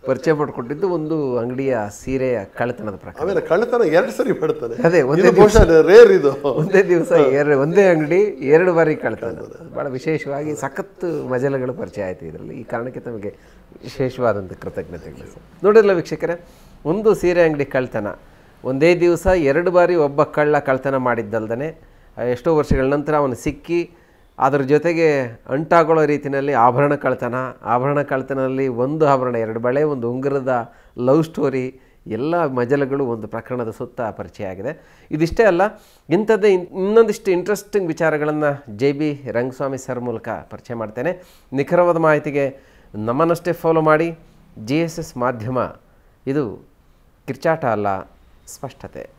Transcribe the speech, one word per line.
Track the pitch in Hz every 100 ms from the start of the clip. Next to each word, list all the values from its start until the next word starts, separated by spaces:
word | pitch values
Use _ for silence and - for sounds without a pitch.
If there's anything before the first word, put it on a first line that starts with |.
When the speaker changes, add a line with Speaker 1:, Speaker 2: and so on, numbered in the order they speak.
| -
Speaker 1:
ಪರಿಚಯ | 127 170
ಪಡ್ಕೊಟ್ಟಿದ್ದು | 151 147 - 120 147 190
ಒಂದು | 175 151 160 139 123
ಅಂಗಡಿಯ | 117 127 135 120 104 -
ಸೀರೆಯ | - 131 131 120 98 -
ಕಳ್ಳತನದ | 123 120 107 92
ಪ್ರಕರಣ. | - -
Speaker 2:
ಆಮೇಲೆ | 160 185
ಕಳ್ಳತನ | - 170 233 240 196 160
ಎರಡು | 208
ಸರಿ | - 254
ಮಾಡ್ತಾನೆ. | 170 156 - 120 113 165
Speaker 1:
ಅದೇ, | 175
ಒಂದೇ | 131 156 185
Speaker 2:
ಇದು | 185
ಬಹುಶಃ | 208 220 185
Speaker 1:
ದಿವಸ, | 165 156
Speaker 2:
ರೇರ್ | 208 226
ಇದು. | 190 143 135 143 123
Speaker 1:
ಒಂದೇ | 156 190
ದಿವಸ | 185 175 156
ಎರಡು, | 170 135 135 147 139
ಒಂದೇ | 147 175 190
ಅಂಗಡಿ | 165 151 175 208 139 131 151
ಎರಡು | 185
ಬಾರಿ | 165 156 151
ಕಳ್ಳತನ. | 127 110 117
Speaker 2:
ಹೌದು. | 113 110 - 165 120
Speaker 1:
ಭಾಳ | 139
ವಿಶೇಷವಾಗಿ | 131 160 156 143 139 151 147
ಸಖತ್ತು | 135 - 190 - 180 151 131
ಮಜಲುಗಳು | 127 139 139 127
ಪರಿಚಯ | 123 90 95
ಆಯ್ತು | 95 92 82
ಇದರಲ್ಲಿ. | 78 104 -
ಈ |
ಕಾರಣಕ್ಕೆ | 113 117 123 127
ತಮಗೆ | 120 113 101 - - - - -
ವಿಶೇಷವಾದಂಥ | - - 131 127 120 101 92
ಕೃತಜ್ಞತೆಗಳು | - - - 78 85 82 64 -
ಸರ್. | - - -
ನೋಡಿರಲ್ಲ | 185 214 202
ವೀಕ್ಷಕರೇ, | 180 165 151 165 170 - - - - 147
ಒಂದು | 185 214 180
ಸೀರೆ | 175 175
ಅಂಗಡಿ | 165 151 135
ಕಳ್ಳತನ, | 135 127 117 104 - - _ _ _
ಒಂದೇ | 117 135 160 175
ದಿವಸ | 175 165 190
ಎರಡು | 185 139 139 180
ಬಾರಿ | 180 175 175
ಒಬ್ಬ | 147 143
ಕಳ್ಳ | 147 - 147 147
ಕಳ್ಳತನ | 143 131 139 135 127
ಮಾಡಿದ್ದಲ್ದನೆ, | 117 104 113 107 117 151 - - _ _ - 120
ಎಷ್ಟೋ | 120 170 156
ವರ್ಷಗಳ | 143 139 131
ನಂತರ | 143 143 151
ಅವನು | 139 120
ಸಿಕ್ಕಿ | - 139 - 170 170 - _ _ _ -
ಅದ್ರ | 135 139
ಜೊತೆಗೆ | 131 147 156 165 165 143 123 117 -
ಅಂಟಾಗೊಳ್ಳೋ | 135 160 170 156 160 151
ರೀತಿಯಲ್ಲಿ | 147 147 139 139
ಆಭರಣ | 135 117 123 143 143
ಕಳ್ಳತನ, | 139 123 123 123 131 123 -
ಆಭರಣ | 120 131 147
ಕಳ್ಳತನದಲ್ಲಿ | 143 139 131 135 131 131 135 117
ಒಂದು | 127 156 151
ಆಭರಣ | 139 127 120
ಎರಡು | 110 113
ಬಳೆ, | 120 131
ಒಂದು | 151 139 117
ಉಂಗುರದ | 123 139 139 131 123 113 _ _ - 123
ಲವ್ | 147
ಸ್ಟೋರಿ, | 160 - 143 131 127 - _ _ -
ಎಲ್ಲ | 107 143 175 156
ಮಜಲುಗಳು | 127 120 143 139 139 135
ಒಂದು | 117 107
ಪ್ರಕರಣದ | 113 - 127 113 107
ಸುತ್ತ | 123 -
ಪರಿಚಯ | 113 - 92 - 101
ಆಗಿದೆ. | 92 110 160 _ _ _
ಇದಿಷ್ಟೇ | 156 165 -
ಅಲ್ಲ, | 226 175 202 214 _ _ _
ಇಂಥದ್ದೇ | 170 214 220 208 185
ಇನ್-, | 175 190 190
ಇನ್ನೊಂದಿಷ್ಟು | 220 226 208 202
ಇಂಟ್ರೆಸ್ಟಿಂಗ್ | 180 180 202 - 214 180
ವಿಚಾರಗಳನ್ನು | 160 160 151 151 151 151 139 - 104
ಜೆ | 139
ಬಿ | 143 151 143 127
ರಂಗಸ್ವಾಮಿ | 110 127 131 139 135
ಸರ್ | - 123
ಮೂಲಕ | 123 113 117 98 76
ಪರಿಚಯ | 104 -
ಮಾಡ್ತೇನೆ. | 117 110 107 143 180 - _ _
ನಿಖರವಾದ | 131 143 175 175 170
ಮಾಹಿತಿಗೆ | 165 151 147 143 139 - _ _ _ 104
ನಮ್ಮನ್ನಷ್ಟೇ | 107 123 165 170 175
ಫಾಲೋ | 165 165 165
ಮಾಡಿ. | 156 156 170 165 - _ _ - 110
ಜಿ | 147
ಎಸ್ | 165 165
ಎಸ್ | 156 127
ಮಾಧ್ಯಮ, | 123 120 107 127 92 - _ _ _ _ -
ಇದು | 139 123 87 - _ _ _ _ _ -
ಕಿರ್ಚಾಟ | 135 170 160 147
ಅಲ್ಲ, | 107 101 95 - _ _ _ - -
ಸ್ಪಷ್ಟತೆ. | 135 - 95 - -